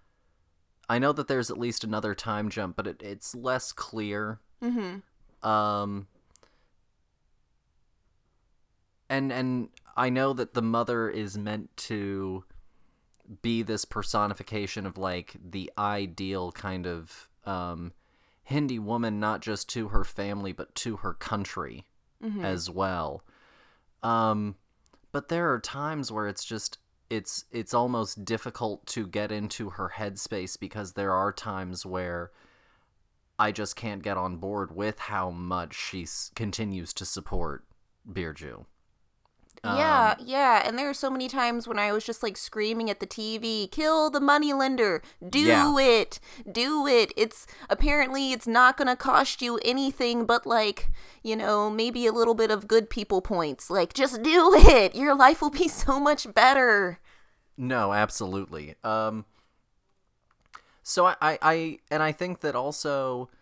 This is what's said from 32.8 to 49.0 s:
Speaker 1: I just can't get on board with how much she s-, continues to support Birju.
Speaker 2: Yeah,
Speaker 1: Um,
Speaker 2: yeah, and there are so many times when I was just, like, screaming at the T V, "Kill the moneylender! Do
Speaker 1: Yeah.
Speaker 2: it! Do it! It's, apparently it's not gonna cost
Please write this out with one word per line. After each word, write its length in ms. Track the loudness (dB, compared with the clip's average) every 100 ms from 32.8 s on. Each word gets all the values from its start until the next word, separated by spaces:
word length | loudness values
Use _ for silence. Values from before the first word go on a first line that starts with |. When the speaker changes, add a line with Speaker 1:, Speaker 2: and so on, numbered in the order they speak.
| _ _ _ _ _ _
Speaker 1:
I 140 | 0
just 240 | 0 -6 -6
can't 260 | -10 -8
get 140 | -4 -4
on 180 | -4 -6
board 400 | -6 -4 -6 -4
with 240 | -6 -6
how 300 | -6 -4 -4
much 460 | -6 -6 -4 -6 -10
she 280 | -10 -10
s-, 260 | -8 -8 -8 -8
continues 580 | -8 -6 -6 -6 -8 -10
to 100 | -8
support 580 | -8 -4 -2 -2 -4 -14 _ _ _ -14
Birju. 600 | -8 -8 -10 -14 -16 -20 _ _ _ _ _ _ _ _ -12
Speaker 2:
Yeah, 540 | -4 0 4 6 4 2
Speaker 1:
Um, 80 | -2
Speaker 2:
yeah, 380 | 2 4 4 4
and 140 | -2
there 100 | -4
are 40 |
so 160 | -2 -4
many 180 | -2 -4
times 400 | -2 0 -2 -4
when 100 | -2
I 140 | 0
was 140 | -2 -4
just, 180 | -6
like, 140 | -6 -6
screaming 520 | -10 -4 -2 -2 -4
at 120 | -4
the 40 | -6
T 320 | -8 -8 -6
V, 300 | -4 -4 -4
"Kill 420 | -2 2 4 2
the 120 | 2
moneylender! 800 | 2 4 2 0 0 2 2 0 -6 -18 -2
Do 100 | 2
Speaker 1:
Yeah. 380 | 6 6 6 6
Speaker 2:
it! 440 | 6 6 4 -6 -16 -18 -10
Do 380 | -4 0 0 4
it! 240 | 4 4 2
It's, 280 | -2 -2 -10 -14 -4
apparently 600 | 2 4 4 2 0 -2
it's 160 | -2 2
not 300 | 6 6 6
gonna 180 | 0
cost 460 | 0